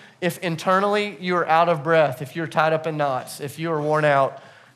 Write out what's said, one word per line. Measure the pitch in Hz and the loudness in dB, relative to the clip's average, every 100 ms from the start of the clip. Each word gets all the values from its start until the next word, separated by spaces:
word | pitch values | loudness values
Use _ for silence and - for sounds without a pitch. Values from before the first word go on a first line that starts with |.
| - - | -20 -6
if | 180 - | -4 -2
internally | 180 160 190 190 202 208 208 190 | -6 -4 2 2 2 0 -2 -6
you | 180 180 | -2 -2
are | 160 | 2
out | 160 170 | 2 4
of | 160 | 2
breath, | 147 160 143 127 | 2 4 4 0
if | 135 170 | -10 -8
you're | 156 | -4
tied | 160 156 | 0 0
up | 160 160 | 0 -2
in | 151 | -2
knots, | 143 127 113 - | -2 -2 -6 -12
if | 143 143 | -12 -8
you | 165 | -4
are | 151 | -2
worn | 151 151 | 0 2
out, | 151 139 131 - - - - | 4 4 2 -2 -20 -20 -20